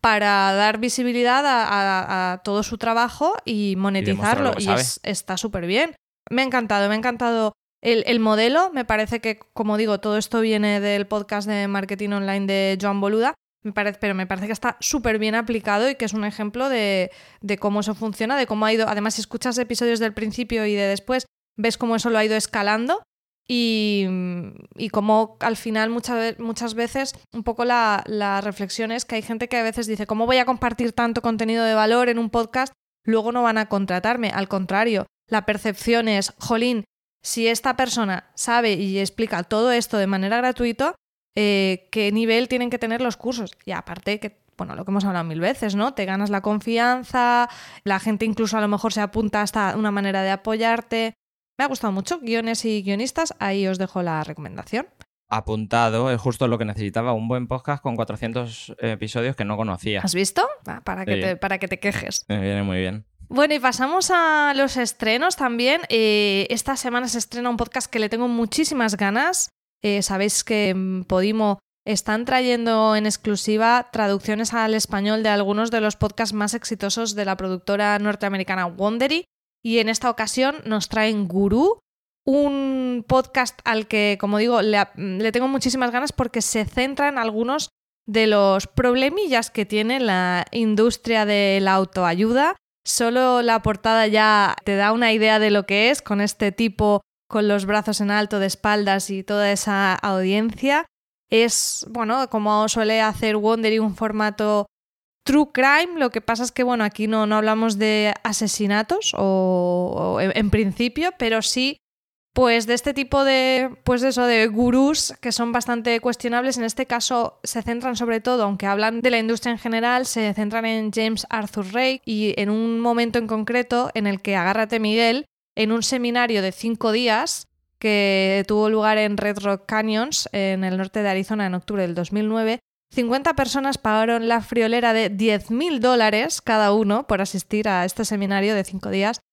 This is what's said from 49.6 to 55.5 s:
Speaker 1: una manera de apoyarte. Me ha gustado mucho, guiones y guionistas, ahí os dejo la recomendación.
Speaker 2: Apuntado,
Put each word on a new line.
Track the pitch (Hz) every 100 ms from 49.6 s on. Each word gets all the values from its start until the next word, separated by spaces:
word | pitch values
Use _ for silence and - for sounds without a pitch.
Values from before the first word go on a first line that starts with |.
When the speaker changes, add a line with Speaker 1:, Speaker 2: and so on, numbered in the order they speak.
| 196 -
Speaker 1:
una | 214
manera | 202 196 190
de | 190
apoyarte. | 196 220 220 226 233 226 226 226 - _ _ _ -
Me | 269
ha |
gustado | 269 220
mucho, | 190 196 349
guiones | 240 226 226 226 226
y | 214
guionistas, | 196 202 262 - 330 -
ahí | 202 196 190
os | 185
dejo | 190 190
la | 175 156
recomendación. | 156 156 147 - - 220 349 _ - _ _
Speaker 2:
Apuntado, | 110 110